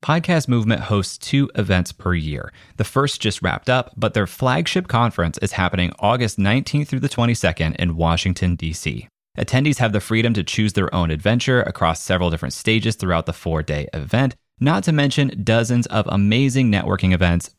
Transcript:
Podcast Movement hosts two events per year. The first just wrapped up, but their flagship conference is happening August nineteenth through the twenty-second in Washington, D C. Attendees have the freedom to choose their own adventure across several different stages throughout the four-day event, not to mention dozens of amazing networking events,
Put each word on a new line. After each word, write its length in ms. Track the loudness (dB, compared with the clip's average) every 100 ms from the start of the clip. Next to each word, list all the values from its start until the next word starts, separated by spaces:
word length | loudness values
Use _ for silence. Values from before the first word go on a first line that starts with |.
Podcast 440 | 0 -2 2 0 2
Movement 340 | 0 2 0
hosts 360 | 0 -2 -2 -8
two 320 | -2 0 0 0
events 360 | 0 0 0
per 220 | -4 -2
year. 380 | -2 -2 -6 -10 -16 -20 -6
The 60 |
first 380 | -4 0 -2 -2
just 200 | -4 -2
wrapped 280 | -2 -4 0
up, 240 | -2 -2 -4
but 180 | -2
their 140 | 0 -2
flagship 600 | -2 -2 0 0 -2 0
conference 500 | 0 0 2 -2 0
is 160 | -4
happening 400 | 0 0 2 -2 0
August 380 | 0 2 0 0
nineteenth 520 | 2 2 0 -2 -2
through 100 | -2
the 100 | -4
twenty-second 680 | 0 0 2 0 0 -2 0
in 200 | -2 0
Washington, 600 | 0 2 0 0 0 0
D 180 | -4
C. 340 | -6 -6 -6 -12 _ _ -8
Attendees 400 | -2 2 2 2
have 160 | 0
the 80 | 0
freedom 320 | 0 0 2
to 100 | 0
choose 300 | -2 0 0
their 200 | 2 0
own 160 | 0 0
adventure 520 | 0 0 0 2 0
across 420 | 0 0 0 0
several 260 | 0 0 0
different 240 | -2 -6
stages 420 | -6 0 0 0 -2
throughout 300 | -2 -2 -2
the 80 |
four-day 540 | -6 -4 -4 -2 -4 -4
event, 420 | -8 -2 0 0 -2 _ _
not 220 | 0 0
to 100 | 0
mention 480 | 2 2 2 0 0
dozens 440 | 2 2 4 0 2
of 200 | 0 0
amazing 640 | 2 4 4 2 2 2
networking 420 | 2 0 0 2
events, 360 | 4 4 2 -2